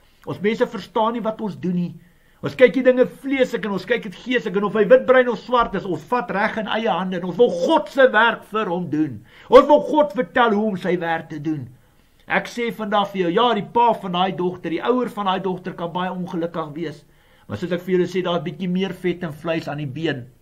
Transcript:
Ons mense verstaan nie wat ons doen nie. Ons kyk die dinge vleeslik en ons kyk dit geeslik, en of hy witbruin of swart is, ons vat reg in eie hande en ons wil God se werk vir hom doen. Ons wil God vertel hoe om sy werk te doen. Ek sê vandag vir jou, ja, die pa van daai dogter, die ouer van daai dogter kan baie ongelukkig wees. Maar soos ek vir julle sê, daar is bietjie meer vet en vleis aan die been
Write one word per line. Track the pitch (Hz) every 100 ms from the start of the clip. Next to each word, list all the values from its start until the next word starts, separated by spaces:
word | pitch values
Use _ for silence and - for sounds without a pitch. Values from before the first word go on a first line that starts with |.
| _ _ -
Ons | 147
mense | 202 220 247
verstaan | 185 - 240 220
nie | 233
wat | 214 220
ons | 214 143
doen | 180
nie. | 175 170 - - _ _ _
Ons | -
kyk | - 247
die | 262
dinge | 254 254 247 -
vleeslik | 277 269 247 214
en | 208
ons | 190 -
kyk | 226
dit | 185
geeslik, | - 233 240 226 190
en | 202
of | 220
hy | 208
witbruin | 254 254 254 247
of | 214
swart | - 247 233
is, | 190 196
ons | 151 -
vat | 247 247
reg | 190 214 220
in | 202
eie | 220 220
hande | 170 185 175
en |
ons | 180 175
wil | 240
God | 175 - 311 -
se | 269 254
werk | 208 226 - -
vir | 214 196
hom | 180 160
doen. | 151 151 107 - - -
Ons | 254 277
wil | 285
God | - 302 196
vertel | 208 - 262 240
hoe | 208 220
om | 185
sy | 185 180
werk | 165 165 160
te | 156
doen. | 156 151 120 - _ _ _ _ -
Ek | 180 -
sê | 240 233 214
vandag | 214 208 202
vir | 190
jou, | 170 190
ja, | 240
die | 214 -
pa | - 240
van | 214 190
daai | 175 190 175
dogter, | 180 180 170
die | 160
ouer | 240 247 233
van | 208 196
daai | 190
dogter | 190 180 185
kan | - 170
baie | 175 185
ongelukkig | 180 180 165 170 170 156 147
wees. | 151 147 _ _ _ _ -
Maar | 101
soos | 175
ek | 175
vir | 185
julle | 180 175
sê, | 185
daar | 175 175
is |
bietjie | 160 147 185
meer | 185 190
vet | 185 180 175
en | 170
vleis | 147 170 165 160
aan | 147
die | 143
been | 139 160 131 117 _